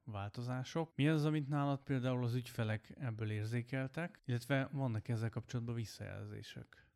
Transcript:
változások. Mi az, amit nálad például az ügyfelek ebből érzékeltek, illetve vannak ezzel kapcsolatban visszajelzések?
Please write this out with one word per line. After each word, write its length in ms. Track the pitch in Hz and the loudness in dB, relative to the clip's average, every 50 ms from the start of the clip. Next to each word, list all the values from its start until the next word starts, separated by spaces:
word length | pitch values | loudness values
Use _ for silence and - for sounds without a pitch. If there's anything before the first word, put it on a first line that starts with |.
| _ | _
változások. 880 | - 107 101 98 104 - - 120 123 127 127 127 - - 165 165 156 - | -8 -6 -4 -4 -4 -4 -4 -4 -2 -2 -4 -4 -2 -2 -2 -2 -2 2
Mi 120 | - 135 151 | 4 6 6
az, 180 | 160 156 147 | 6 6 4
amit 220 | 156 151 156 147 131 | 4 4 2 0 0
nálad 360 | 147 147 143 143 143 135 - | 2 2 2 2 2 0 0
például 400 | - 139 131 120 131 127 123 123 | 0 0 2 2 2 2 2 2
az 100 | 117 117 | 2 2
ügyfelek 640 | 127 120 - - - 117 110 107 110 - - 208 - | 0 0 -2 -2 0 0 2 0 0 -2 -8 -10 -6
ebből 320 | 143 123 110 110 113 107 | -4 -4 -2 -2 0 0
érzékeltek, 920 | 107 107 104 110 120 123 120 120 - 135 135 131 - - 165 175 - - - | 0 0 0 0 0 0 0 0 0 -2 -2 -2 -2 -4 -4 -4 -6 -8 -2
illetve 440 | - 120 120 - - 143 135 135 - - | -2 0 0 2 2 2 2 2 2 0
vannak 340 | 139 135 127 113 110 - - | 0 0 2 0 0 0 0
ezzel 220 | 120 110 113 113 | 0 0 0 0
kapcsolatban 460 | - 120 110 - - 123 117 117 117 | -2 -4 -4 -4 -4 -4 -2 -2 -2
visszajelzések? 1120 | 117 113 101 - - 104 98 95 101 104 104 104 104 104 - - 123 - - - - - - _ | -2 -4 -4 -6 -8 -8 -8 -8 -8 -8 -8 -10 -10 -12 -12 -12 -14 -14 -14 -18 -20 -20 -20 _